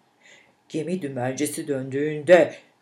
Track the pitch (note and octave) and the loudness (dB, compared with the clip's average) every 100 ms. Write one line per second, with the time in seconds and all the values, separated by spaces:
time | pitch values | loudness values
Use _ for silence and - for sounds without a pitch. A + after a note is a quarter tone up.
0 | _ _ - - _ _ - D#3 D#3 F#3 | _ _ -20 -20 _ _ -12 -8 -6 -6
1 | C#3 C3 B2 C3 D3 D3 D3 C#3 C3 C3+ | -6 -6 -6 -4 -6 -6 -6 -6 -6 -4
2 | D3+ D3+ C#3+ F3 C#3+ - - _ | -4 -2 6 6 6 -2 -20 _